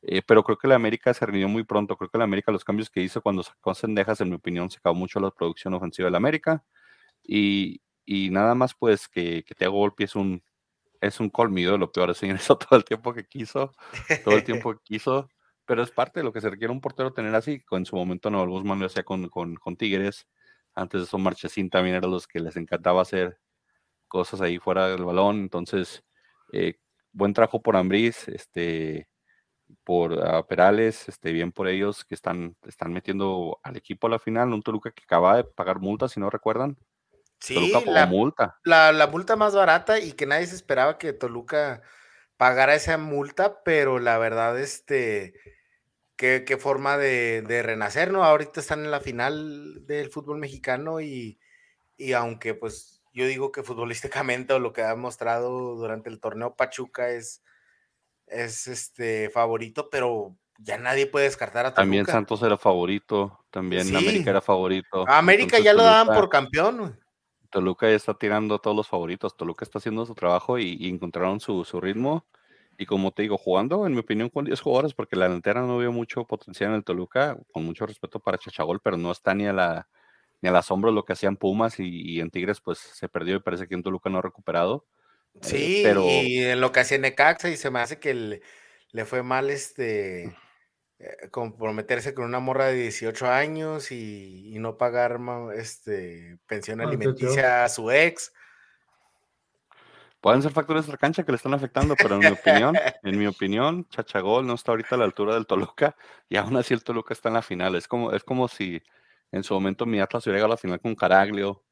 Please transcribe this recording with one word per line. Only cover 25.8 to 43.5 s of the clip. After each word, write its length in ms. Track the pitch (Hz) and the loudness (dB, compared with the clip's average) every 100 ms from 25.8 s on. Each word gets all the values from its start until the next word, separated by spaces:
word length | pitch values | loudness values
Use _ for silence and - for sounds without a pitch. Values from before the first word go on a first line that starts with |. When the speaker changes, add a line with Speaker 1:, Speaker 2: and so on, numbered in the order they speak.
| 90 - _ _ _ _ _ | -4 -10 _ _ _ _ _
Speaker 1:
eh, 260 | 98 87 - _ _ _ | -4 -4 -6 _ _ _
buen 220 | - 101 | -2 0
trabajo 280 | 101 113 117 | 4 2 2
por 140 | - 101 | 2 2
Ambriz, 500 | 92 98 117 117 - | 4 2 2 -2 -12
este, 800 | - - - 85 82 80 78 80 _ _ _ _ _ _ _ | -14 -12 -6 -4 -4 -6 -8 -12 _ _ _ _ _ _ _
por, 300 | - 87 85 82 82 | -2 0 0 0 0
ah, 180 | 82 82 | 0 -2
Perales, 600 | 87 92 104 113 110 - | 4 4 6 2 -2 -14
este, 220 | - 80 | -10 -4
bien 200 | 82 87 | -2 -4
por 160 | - 95 | -4 -4
ellos 360 | 95 101 104 - | 0 -2 -4 -12
que 100 | 101 | -10
están, 400 | - 87 85 85 - | -6 -6 -8 -14 -20
están 260 | - 85 | -12 -8
metiendo 680 | 87 - 95 95 92 85 - | -8 -6 -4 -2 -2 -6 -8
al 140 | - - | -12 -16
equipo 300 | _ 92 117 | _ -4 -2
a 40 | |
la 80 | 113 | -2
final, 340 | - 113 123 | -2 -2 0
un 80 | 110 | -2
Toluca 280 | 107 107 117 | -4 -6 -8
que 120 | - | -16
acaba 340 | _ 85 90 113 | _ 4 6 6
de 60 | 123 | 2
pagar 340 | - 90 95 | -6 -4 -2
multa, 280 | 95 107 127 | -2 -4 -4
si 100 | - | -4
no 100 | 98 | -6
recuerdan. 480 | 104 110 113 135 139 _ _ _ _ _ _ | -4 -2 -2 -4 -6 _ _ _ _ _ _
Speaker 2:
Sí, 160 | - 131 | -4 0
Speaker 1:
Toluca 240 | 170 208 | 4 4
pagó 140 | 220 | 4
Speaker 2:
la, 120 | 165 151 | 4 6
Speaker 1:
multa. 540 | 180 123 - 113 - - | 4 2 2 -2 -2 6
Speaker 2:
la, 260 | 165 160 | 8 10
la 160 | 156 147 | 8 4
multa 280 | 160 185 220 | 2 0 2
más 200 | 214 196 | 4 6
barata 440 | 180 165 170 220 | 6 6 4 0
y 120 | 175 | 0
que 120 | 139 139 | -6 0
nadie 200 | 147 175 | 0 0
se 80 | 180 | -8
esperaba 420 | - 131 135 151 | -2 2 2 0
que 160 | 160 | -6
Toluca 680 | 139 123 117 120 151 147 117 - - _ _ _ _ | -6 -6 -6 -4 -2 -2 -6 -16 -20 _ _ _ _
pagara 380 | 127 127 131 151 | 4 6 6 6
esa 220 | 151 160 | 4 -2
multa, 680 | 156 143 143 - 190 | -2 -4 -4 0 0